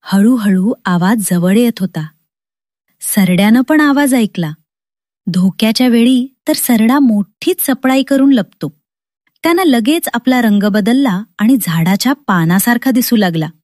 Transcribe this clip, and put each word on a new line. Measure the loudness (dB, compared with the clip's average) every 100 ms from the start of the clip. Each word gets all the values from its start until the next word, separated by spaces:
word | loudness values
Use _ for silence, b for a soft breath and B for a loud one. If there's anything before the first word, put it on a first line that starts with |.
हळूहळू | -2 0 2 2 2 0 0 -4
आवाज | -2 -2 0 -2 -2
जवळ | -2 0 2
येत | 0 -2
होता. | -6 -6 -10 _ _ _ _ _ _ _ _ _
सरड्यानं | -4 0 0 2 2 2
पण | 2 0
आवाज | 2 0 0
ऐकला. | 0 -2 -4 -8 -10 _ _ _ _ _ _ -6
धोक्याच्या | -2 -2 0 -2 0 2
वेळी | 2 2 2 -2 _ -6
तर |
सरडा | -4 0 0 2 2
मोठीच | 2 0 -4 _ -6 -4 -4
चपळाई | -2 0 -2
करून | 0 0 2
लपतो. | 2 -2 _ -12 _ _ _ _ _ _ _
त्यानं | -2 0
लगेच | 2 0 0 -2 -2
आपला | -4 -2 0
रंग | 2 2 0
बदलला | 0 0 0 0 -2 -8 -4
आणि | 0 0
झाडाच्या | 0 -2 0 0 0
पानासारखा | -4 -2 0 2 0 0 -2 0
दिसू | -2 0 0
लागला. | 0 -2 -6 -10